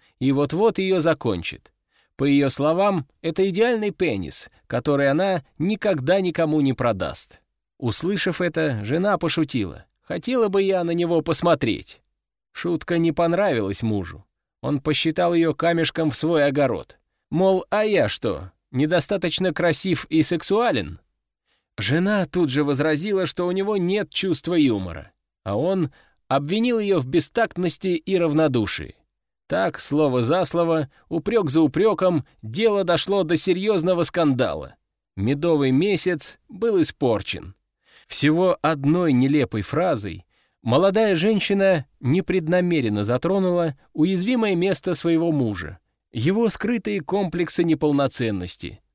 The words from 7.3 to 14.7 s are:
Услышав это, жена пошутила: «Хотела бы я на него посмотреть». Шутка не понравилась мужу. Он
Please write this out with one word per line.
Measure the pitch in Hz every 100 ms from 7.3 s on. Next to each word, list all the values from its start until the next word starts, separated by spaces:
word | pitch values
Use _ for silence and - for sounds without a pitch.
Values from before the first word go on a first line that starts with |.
| - _ _ _ _
Услышав | 120 - 175 202 185 165
это, | 175 165 156 113
жена | 101 160 202 196
пошутила: | 165 - 151 123 92 - - _
«Хотела | - 175 240 254 214
бы | 196
я | 196 185
на | 170
него | 170 170 165
посмотреть». | 156 156 175 151 117 90 - - _ _ _ _ _
Шутка | - 175 160 - 170
не | 170
понравилась | 156 165 175 202 120 98 101
мужу. | 113 104 85 76 - _ _ _
Он | 131